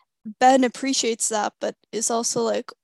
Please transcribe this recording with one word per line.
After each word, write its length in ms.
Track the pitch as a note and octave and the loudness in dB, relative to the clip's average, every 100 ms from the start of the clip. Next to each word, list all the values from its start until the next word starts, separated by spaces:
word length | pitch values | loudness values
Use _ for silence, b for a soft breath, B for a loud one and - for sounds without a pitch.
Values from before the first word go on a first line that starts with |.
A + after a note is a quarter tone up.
| b _ A3 - | b _ -12 2
Ben 240 | B3+ C4+ | 6 6
appreciates 640 | B3 - C4+ C4+ A3+ A3+ - | 4 -2 -4 -2 -2 -2 -4
that, 240 | G#3+ G3+ - | -2 -4 -4
but 160 | - - _ | -8 -8 _
is 180 | G#3 A#3 | -6 -2
also 320 | A#3 A#3 B3 | -2 -2 -2
like, 300 | A3+ G#3 - - | -2 -4 -6 -16